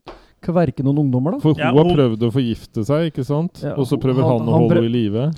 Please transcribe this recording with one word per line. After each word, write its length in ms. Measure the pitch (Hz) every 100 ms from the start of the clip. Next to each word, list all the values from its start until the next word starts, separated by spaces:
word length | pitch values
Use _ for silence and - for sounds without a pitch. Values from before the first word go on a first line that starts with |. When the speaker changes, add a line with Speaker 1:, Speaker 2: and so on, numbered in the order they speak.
| - - _ _
Speaker 1:
kverke 440 | - 170 160 - 135
noen 140 | 143
ungdommer 300 | 143 127 139
da. 40 | 269
Speaker 2:
For 100 | 202
hun 60 | 156
Speaker 3:
Ja, 140 | 151
Speaker 2:
har 100 | 131
Speaker 3:
hun 120 | 170 165
Speaker 2:
prøvd 260 | 127 110
å 80 | 117
forgifte 520 | 120 120 107 - 117 104
seg, 240 | 147 165
ikke 140 | 143 127
sant? 320 | 143 170 -
Speaker 1:
Ja, 100 | 143
Speaker 2:
Og 120 | - 135
så 120 | 135
Speaker 1:
hun, 20 |
Speaker 2:
prøver 220 | 131 127
Speaker 1:
han, 160 | 123 120
Speaker 2:
han 80 | 113
å 40 |
Speaker 1:
han 80 | 160
Speaker 2:
holde 80 | 117
Speaker 1:
prøv-, 140 | 117 117
Speaker 2:
henne 80 |
i 140 | 120 107
live. 140 | 107 143